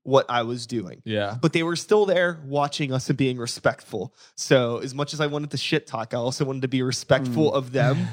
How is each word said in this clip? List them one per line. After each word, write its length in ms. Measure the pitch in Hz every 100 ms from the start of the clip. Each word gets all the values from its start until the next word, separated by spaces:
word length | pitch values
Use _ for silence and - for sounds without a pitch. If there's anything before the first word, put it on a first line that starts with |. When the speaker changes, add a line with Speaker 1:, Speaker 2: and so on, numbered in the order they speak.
Speaker 1:
what 220 | - 135 -
I 140 | 120
was 260 | 117 120 117
doing. 340 | 120 90 - 110
Speaker 2:
Yeah. 320 | 107 101 117
Speaker 1:
But 140 | 156
they 100 | 175
were 120 | 165 170
still 280 | - 214 196
there 360 | 180 175 160 139
watching 460 | 143 143 - 143
us 160 | 131 -
and 80 | 139
being 200 | 135 127
respectful. 760 | 117 - 131 - - 113 113 _ - -
So 440 | - 135 120 120
as 140 | 135 131
much 180 | 143
as 80 | 151
I 60 | 147
wanted 240 | 147 147
to 60 | 139
shit 280 | - 156 -
talk, 260 | 117 113
I 40 | 123
also 260 | 120 131
wanted 200 | 139 135
to 40 | 127
be 140 | 131
respectful 720 | 127 120 - 131 127 120 151
Speaker 3:
Mm. 40 | 139
Speaker 1:
of 160 | 127
them 360 | 131 139 147 117